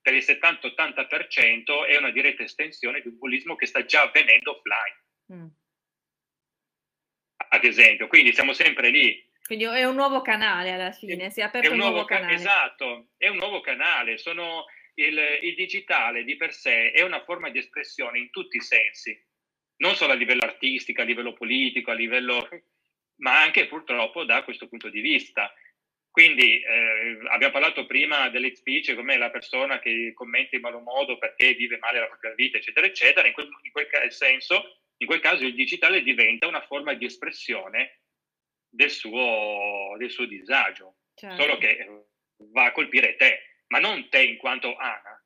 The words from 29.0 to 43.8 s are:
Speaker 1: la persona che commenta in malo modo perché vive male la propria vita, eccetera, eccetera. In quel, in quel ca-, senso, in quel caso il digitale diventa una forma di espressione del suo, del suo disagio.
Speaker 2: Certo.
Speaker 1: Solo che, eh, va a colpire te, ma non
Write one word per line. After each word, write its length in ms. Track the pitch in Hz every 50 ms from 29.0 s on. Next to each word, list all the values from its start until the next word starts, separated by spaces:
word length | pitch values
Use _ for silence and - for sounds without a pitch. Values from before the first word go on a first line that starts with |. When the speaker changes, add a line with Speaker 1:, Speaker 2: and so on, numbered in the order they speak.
| 120 131 135
Speaker 1:
la 140 | 123 120 117
persona 480 | - 120 - - - 127 135 139 135 123
che 320 | - 120 113 117 117 113 113
commenta 420 | - 123 117 117 127 131 - -
in 60 | 127
malo 180 | 123 120 120 117
modo 380 | 120 117 127 135 139 131 123
perché 360 | - 117 110 - - 127 131 120
vive 220 | 117 120 120 120
male 220 | 113 - 110 104 120
la 80 | 113
propria 260 | 113 - _ - 113 113
vita, 220 | 117 127 131 120
eccetera, 280 | 107 - 117 - 151 170
eccetera. 420 | 190 190 - 123 131 143 180 165
In 60 | 156 -
quel, 160 | 156 147 143 143 - _
in 80 | -
quel 160 | _ 147 147
ca-, 220 | - - 143 135 127
senso, 680 | - - 143 131 131 131 - - 175 202 196 - - _ _ _ _
in 120 | _ 120
quel 120 | 123 160 160
caso 260 | 160 156 175 - 131
il 100 | 131 120
digitale 460 | 131 131 - 170 - 160 165 190 180 127
diventa 440 | 131 127 117 113 113 117 113 -
una 140 | 165 165 147
forma 320 | - _ 139 143 147 151 135
di 100 | 117 123
espressione 920 | 117 - - - 170 - - - - 117 98 95 98 107 117 - - _ _ _ _ _ _ _ _ _ _ _ _ _ _ _ _ _
del 160 | 117 135 143
suo, 1080 | - - - 110 110 127 127 120 113 107 107 107 104 101 101 104 101 101 98 98 104
del 120 | 107 123 117
suo 140 | - - 123
disagio. 720 | 110 104 95 92 - 135 135 110 98 95 - 95 92 _ _ _ _ _
Speaker 2:
Certo. 280 | - - 196 185 175
Speaker 1:
Solo 160 | - 147 135
che, 120 | 120 120 107
eh, 180 | 107 - 110 104 104 104 104 _ _ _ _ _ _ _ 107 107
va 140 | 110 127 127
a 60 | 120
colpire 440 | - 156 151 139 - 131 123 - -
te, 460 | - 135 131 - - - - _ _ _
ma 120 | _ 120
non 280 | 139